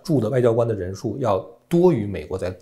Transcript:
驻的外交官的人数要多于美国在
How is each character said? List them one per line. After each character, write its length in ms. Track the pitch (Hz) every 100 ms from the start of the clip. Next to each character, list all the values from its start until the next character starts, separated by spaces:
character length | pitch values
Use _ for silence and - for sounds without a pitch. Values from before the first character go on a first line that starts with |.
驻 160 | - 139
的 100 | 107
外 120 | 127
交 120 | 120
官 140 | 117 117
的 80 | 101
人 180 | 92
数 240 | 95 113 135
要 200 | 117 95 - - -
多 200 | 175 175
于 120 | 135 104
美 200 | 92 -
国 120 | 92
在 160 | 90 90